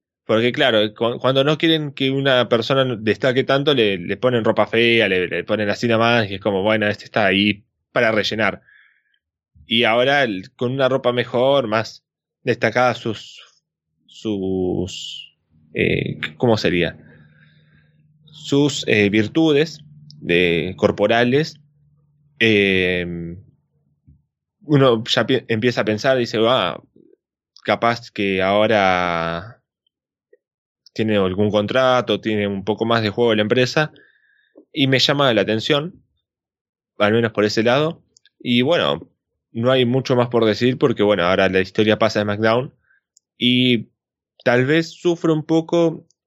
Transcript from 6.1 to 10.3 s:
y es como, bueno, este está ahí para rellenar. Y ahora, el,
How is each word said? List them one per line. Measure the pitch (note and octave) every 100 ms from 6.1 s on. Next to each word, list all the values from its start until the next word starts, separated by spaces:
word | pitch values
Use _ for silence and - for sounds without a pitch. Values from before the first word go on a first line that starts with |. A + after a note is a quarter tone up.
| A#2 G2
y |
es | F#2+
como, | G#2+ F#2+
bueno, | G#2 A2 G#2
este | G2+
está | - A2+ G2
ahí | F#2+ G#2 G#2 _ _ _
para | C3 A2+
rellenar. | G#2+ F#2 G#2+ G2+ F2 _ _ _ _ _ _ _ _ _ _ -
Y | A#2
ahora, | A#2 A#2+ C3 C#3+
el, | B2